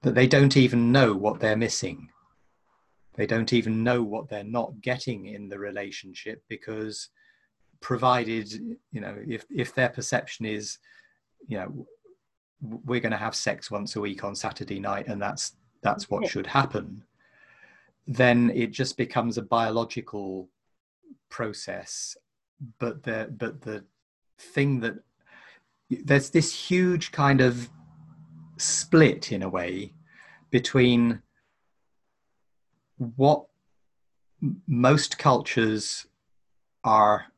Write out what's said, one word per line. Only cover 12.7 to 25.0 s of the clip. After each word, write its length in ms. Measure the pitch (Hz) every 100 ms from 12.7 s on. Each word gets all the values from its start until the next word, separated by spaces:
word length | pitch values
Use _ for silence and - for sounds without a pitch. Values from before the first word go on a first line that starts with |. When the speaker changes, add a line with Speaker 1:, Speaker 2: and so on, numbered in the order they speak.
| 113
Speaker 1:
we're 160 | 131 120
gonna 160 | 113 110
have 180 | 107
sex 360 | - - - -
once 260 | 104 101 -
a 40 |
week 240 | 104 98
on 100 | 101
Saturday 440 | 101 107 - 92 98
night 260 | 95 98 -
and 120 | 104
that's, 360 | 101 139 - _ _ _
that's 280 | - 101 -
what 120 | 101
Speaker 2:
Yeah. 60 | -
Speaker 1:
should 180 | 101 95
happen, 580 | 139 135 107 - 104 - _ _ _ _ _ - _ _ _ -
then 440 | 117 127 120 120
it 200 | 120 117
just 260 | - - -
becomes 420 | 120 127 117 113
a 40 |
biological 1040 | 104 117 113 113 113 - - 104 98 95 92 _ _ _ _ _ _ 277 _
process. 880 | - 113 101 - 92 98 - - - _ _ _ _ 127 _
But 240 | 120 -
the, 300 | - 110 117 107
but 260 | 113 -
the 220 | 107 107 - _ _ _ _ _
thing 420 | - - 143 131
that, 140 | 113 -